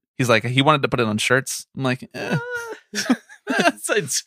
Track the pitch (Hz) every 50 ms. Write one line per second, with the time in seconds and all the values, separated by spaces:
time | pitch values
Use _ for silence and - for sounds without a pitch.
0 | _ _ _ - 131 120 117 110 101 120 127 135 135 151 151 143 139 127 - 127
1 | 117 110 107 107 - - 123 135 131 - - - - _ _ - 135 127 123 -
2 | - - - 139 - - - - - 494 480 480 466 453 427 - _ _ - 214
3 | - - 240 - _ _ - _ _ - - 320 349 339 - - - - 247 214
4 | 165 131 - - -